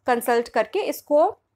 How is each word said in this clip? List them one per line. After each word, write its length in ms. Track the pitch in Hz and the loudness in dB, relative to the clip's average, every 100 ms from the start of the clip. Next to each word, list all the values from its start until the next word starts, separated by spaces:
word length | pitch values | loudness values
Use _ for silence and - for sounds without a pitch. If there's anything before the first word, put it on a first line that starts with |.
| - | -4
कंसल्ट 400 | 240 240 233 240 | -2 0 -2 0
करके 320 | 240 214 381 | -4 -4 -4
इसको 580 | 392 285 - 294 359 427 _ | -4 -8 0 2 2 -2 _